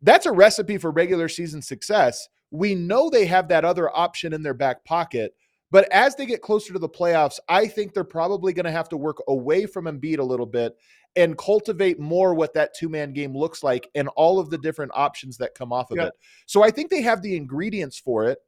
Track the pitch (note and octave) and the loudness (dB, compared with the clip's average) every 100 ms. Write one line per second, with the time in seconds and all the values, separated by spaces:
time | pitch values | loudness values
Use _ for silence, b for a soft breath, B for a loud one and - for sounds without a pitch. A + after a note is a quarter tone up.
0 | D3 D#4+ F4+ G3 G#3 G#3+ G3 G3+ E3 D3+ | 8 6 6 6 6 6 -4 -4 -2 0
1 | F3 F#3 E3 - E3+ D3+ C3+ C#3 - G#3 | 0 0 -2 -6 -10 -10 -12 -12 -2 2
2 | C3+ - - _ _ D3+ G3+ F#3+ F3 G#3+ | 2 0 -14 _ _ -4 -2 -2 0 2
3 | D#4+ C4+ F#3 F#3 E3 E3+ E3 F3 E3 - | 4 4 4 2 2 2 2 0 -2 0
4 | F3 - E3+ D#3 D3+ B2+ C#3 B2 _ E3 | -2 -2 -8 -8 -6 -2 -2 -2 _ -4
5 | E3 B2 G#2+ _ _ _ _ F#3+ G3 F#3+ | -2 -4 -6 _ _ _ _ 4 6 4
6 | C4 - C4 A#3+ - G#3+ G#3+ F#3 D#3+ - | 2 0 -8 -8 -2 -4 -2 -8 -8 -4
7 | F3 E3 D3 - - F3 A3 G#3+ G3+ - | 0 2 0 -2 0 0 0 -2 -6 -6
8 | F3+ E3 E3+ G3 F#3 F3 F3 D#3+ D#3+ D#3 | -8 -4 -4 -2 -4 -4 -4 -4 -6 -6
9 | D3 D3 - C#3 B2 E3 G#3 F#3+ E3 D3 | -6 -8 -2 -2 0 0 0 -6 -8 -8
10 | D3 D#3 C3 B2+ A#2 A#2+ A#2 A2+ b b | -6 -4 -2 -2 -4 -2 -4 -6 b b
11 | b - E3+ D#3 - G#3 G#3 F3+ F#3+ D#3+ | b 0 0 0 0 0 0 -2 -2 -2
12 | D3 F3 F#3+ E3+ D#3 D#3+ D3+ - E3 D#3 | -2 2 2 2 0 0 -2 -4 -8 -6
13 | D3 C3+ C#3+ C3+ D#3+ - D3 B2 - D3 | -8 -6 -8 -4 -6 -4 -2 -2 -2 -6
14 | C#3 - D#3+ F#3+ D#3 D#3+ D3 D#3 C#3 - | -4 2 4 4 0 -4 -6 -6 -8 -2
15 | C#3+ - C3+ B2 B2+ - B2 B2 B2 F#2+ | -2 -2 -16 -8 -8 -8 -8 -6 -6 -4
16 | F2 - b b b G3+ G#3+ A3 D#4+ F#4 | -6 -8 b b b 4 4 4 -2 -2
17 | A#3+ A3+ G3+ F3+ C#3 C#3 G3 A3 D3+ - | 0 -2 -2 -6 -6 -6 -6 -6 -8 -10
18 | - A#2+ A2 C3+ | -4 0 0 -2